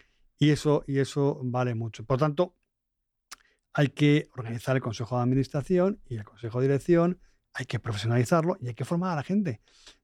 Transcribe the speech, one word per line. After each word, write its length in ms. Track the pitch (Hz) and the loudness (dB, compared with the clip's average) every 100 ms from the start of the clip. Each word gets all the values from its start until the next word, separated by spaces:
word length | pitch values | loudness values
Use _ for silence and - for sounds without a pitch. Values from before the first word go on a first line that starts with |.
| _ _ _ - | _ _ _ 0
Y 120 | 147 | 2
eso, 340 | 143 151 147 - | 4 2 0 0
y 140 | 135 | -2
eso 400 | 131 147 139 151 127 | -2 0 0 0 -4
vale 300 | 123 123 113 | -2 -2 -2
mucho. 280 | 113 - | -6 -8
Por 140 | 110 131 | -2 0
tanto, 380 | 151 143 180 _ _ _ _ _ _ _ - - _ _ _ | 2 2 -2 _ _ _ _ _ _ _ -20 -20 _ _ _
hay 160 | - 143 | 0 0
que 400 | - 147 147 - - | 4 4 4 2 -10
organizar 400 | 117 117 - 131 | -10 -6 -2 -2
el 60 | |
consejo 340 | 120 104 113 123 | -2 -6 -4 -2
de 80 | |
administración 760 | 123 131 127 147 127 180 185 - - | 0 0 0 -4 -2 2 2 -2 -8
y 80 | 117 | -12
el 80 | 101 | -12
consejo 340 | - 117 120 | -12 -8 -2
de 80 | 135 | 0
dirección, 520 | 139 - 170 170 180 _ _ _ | 0 2 4 4 0 _ _ _
hay 120 | - 131 | -12 -6
que 140 | 123 | -6
profesionalizarlo 760 | - 104 110 120 120 170 165 180 | -6 -4 0 2 4 2 2 -4
y 80 | 120 | -6
hay 60 | |
que 100 | 117 | -8
formar 300 | 131 170 185 | -4 -4 -2
a 20 | 156 | -4
la 80 | |
gente. 380 | - 196 180 110 _ _ - - | -2 -2 -2 -6 _ _ -20 -20